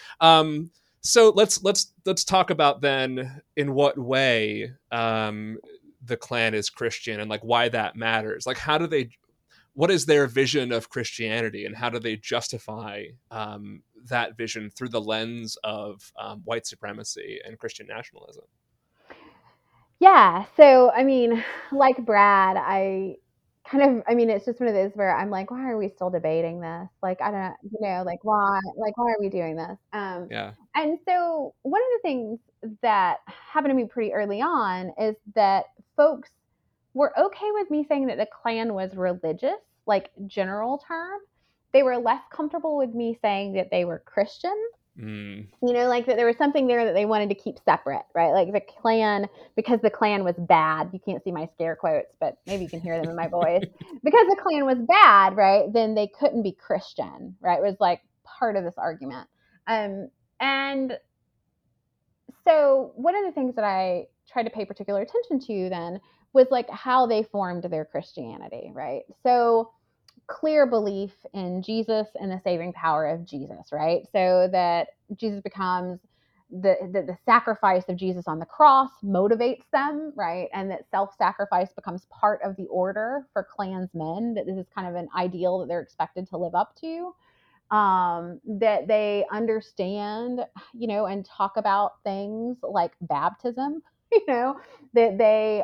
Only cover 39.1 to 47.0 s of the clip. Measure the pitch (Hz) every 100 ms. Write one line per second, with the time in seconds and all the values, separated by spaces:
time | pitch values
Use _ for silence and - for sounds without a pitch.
39.1 | 180 160 160 269 403 _ _ - 214 -
40.1 | - 196 - 185 202 233 285 - 330 349
41.1 | 403 403 _ _ _ _ 269 254 247 233
42.1 | 262 - - 302 339 320 294 262 233 233
43.1 | 226 214 196 202 190 185 180 175 165 -
44.1 | - 208 - 349 427 466 - _ - 110
45.1 | 104 104 101 104 - 247 240 247 240 240
46.1 | 240 233 233 285 294 254 240 226 180